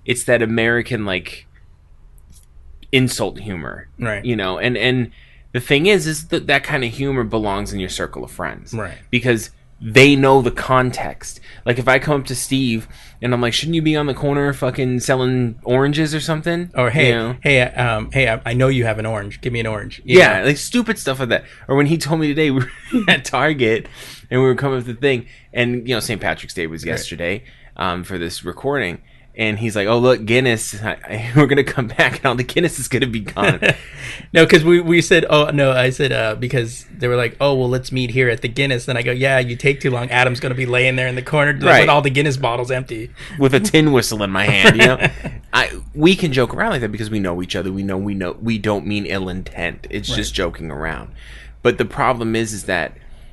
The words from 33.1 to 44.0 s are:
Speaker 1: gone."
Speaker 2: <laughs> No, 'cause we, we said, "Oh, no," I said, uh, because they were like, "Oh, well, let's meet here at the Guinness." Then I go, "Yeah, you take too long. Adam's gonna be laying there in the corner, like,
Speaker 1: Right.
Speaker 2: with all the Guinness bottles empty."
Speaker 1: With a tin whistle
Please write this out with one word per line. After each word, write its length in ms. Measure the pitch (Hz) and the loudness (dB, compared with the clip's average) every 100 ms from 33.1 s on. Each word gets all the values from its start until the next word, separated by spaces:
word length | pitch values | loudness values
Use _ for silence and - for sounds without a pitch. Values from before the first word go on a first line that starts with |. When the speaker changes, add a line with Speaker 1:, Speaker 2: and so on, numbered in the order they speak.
| 113 | -4
Speaker 1:
gone." 400 | 101 - 190 - | -6 -2 0 2
Speaker 2:
<laughs> 100 | - - - - - - - | 0 -2 -6 -16 -14 -14 0
No, 140 | 165 160 | 4 8
'cause 160 | 180 | 8
we, 160 | 156 175 | 8 4
we 200 | 165 170 | 6 2
said, 220 | 156 175 160 | 4 4 4
"Oh, 180 | 151 147 | 4 4
no," 220 | 143 139 | 2 2
I 180 | 127 127 | 4 2
said, 220 | 127 139 | 0 0
uh, 220 | 123 110 110 | 0 -2 -2
because 500 | 120 131 117 120 - | -2 -2 -4 -8 -16
they 160 | - 123 | -6 0
were 80 | 123 | 0
like, 200 | 117 - | 0 0
"Oh, 140 | 143 | 2
well, 140 | 135 127 | 2 2
let's 220 | 127 127 | -2 -2
meet 200 | 131 123 | -4 -2
here 180 | 120 127 | 2 2
at 140 | 113 | 0
the 60 | 120 | -4
Guinness." 380 | 113 139 123 120 | -2 0 -2 -2
Then 100 | 120 | -4
I 60 | |
go, 80 | 123 | -2
"Yeah, 300 | 127 135 135 | 0 2 2
you 160 | 123 120 | 0 -2
take 240 | 156 143 | 0 0
too 100 | 139 | -2
long. 180 | 120 123 | -2 0
Adam's 280 | 120 127 123 | 2 2 0
gonna 160 | 139 | -4
be 120 | 127 123 | -4 0
laying 280 | 123 127 | 2 2
there 140 | 127 127 | 2 -2
in 80 | 127 | -4
the 60 | |
corner, 300 | 123 151 143 | -2 2 2
like, 100 | 135 | 2
Speaker 1:
Right. 160 | 180 139 | 6 6
Speaker 2:
with 80 | 104 | 8
all 120 | 147 | 4
the 100 | 143 | 4
Guinness 260 | 131 151 131 | 2 0 0
bottles 340 | 123 120 123 | -2 -2 -2
empty." 400 | 127 135 113 117 - - 180 | -4 -6 -10 -12 -14 -14 0
Speaker 1:
With 140 | 135 | 4
a 60 | 131 | 4
tin 300 | 202 160 156 | 4 4 6
whistle 320 | 135 | 4